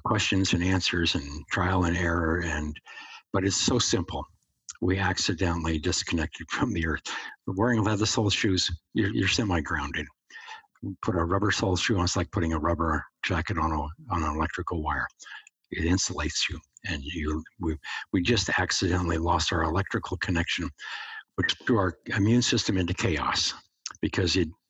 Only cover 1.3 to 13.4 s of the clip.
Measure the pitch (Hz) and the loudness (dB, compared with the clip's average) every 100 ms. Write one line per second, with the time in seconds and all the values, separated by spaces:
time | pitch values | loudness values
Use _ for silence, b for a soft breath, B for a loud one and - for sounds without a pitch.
1.3 | 73 - - 90 92 87 85 87 85 80 | -10 -6 -2 2 2 2 2 0 0 0
2.3 | 85 85 76 76 76 B B B B - | 0 -2 -4 -4 -8 B B B B -6
3.3 | 98 95 95 - 127 - 110 87 - - | -2 0 2 2 2 2 0 -2 -6 -10
4.3 | _ _ _ - - 98 95 95 90 - | _ _ _ -20 -4 0 2 0 0 -2
5.3 | 85 90 85 82 80 85 87 - 85 78 | 0 0 0 0 -2 0 -2 -2 -2 -2
6.3 | - - - 98 95 82 73 - B B | -6 -8 -4 -2 -2 -2 -4 -6 B B
7.3 | B - 95 117 117 104 104 107 - 104 | B -6 0 2 4 2 2 2 2 2
8.3 | - 107 92 - - _ - 101 113 95 | 2 2 2 0 -4 _ -2 0 0 0
9.3 | - 110 87 - 82 78 85 - _ _ | 0 0 0 -2 -4 -4 -6 -8 _ _
10.3 | B B B B _ 104 95 - 95 85 | B B B B _ -10 -6 -2 0 0
11.3 | 95 104 - 104 90 - 98 90 - 85 | 2 0 2 2 2 2 2 2 0 -2
12.3 | - 82 82 82 80 82 78 - _ - | 0 0 0 0 0 0 -2 -4 _ -2
13.3 | 85 | -2